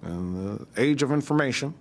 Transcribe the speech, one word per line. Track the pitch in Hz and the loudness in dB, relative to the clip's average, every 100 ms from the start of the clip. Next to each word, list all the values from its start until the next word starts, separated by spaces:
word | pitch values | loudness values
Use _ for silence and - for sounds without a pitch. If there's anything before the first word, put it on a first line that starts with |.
in | 82 87 90 92 98 104 | -6 -6 -4 -4 -4 -6
the | - - | -8 0
age | 135 143 | 2 4
of | 139 | 2
information | 147 143 151 139 120 139 165 | 2 2 2 2 0 -4 -8